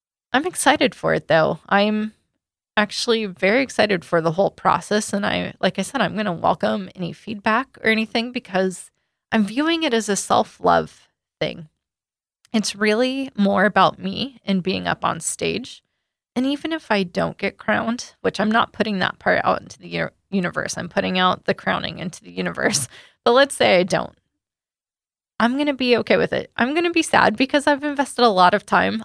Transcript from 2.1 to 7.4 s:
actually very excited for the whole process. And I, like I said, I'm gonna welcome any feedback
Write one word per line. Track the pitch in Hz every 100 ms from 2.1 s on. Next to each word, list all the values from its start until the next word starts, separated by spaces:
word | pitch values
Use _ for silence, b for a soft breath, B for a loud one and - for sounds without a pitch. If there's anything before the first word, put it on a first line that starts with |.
| - _ _ _ _ _ -
actually | 208 - - 226 214
very | 180 190 233
excited | 269 - 214 190 -
for | 170
the | 165
whole | 160 170
process. | - 185 165 - 214 -
And | 202 208
I, | 185 175 -
like | 190 180
I |
said, | 190 277
I'm | 190 196
gonna | 208
welcome | 170 170 170 214 214 185 -
any | 175
feedback | 160 - 214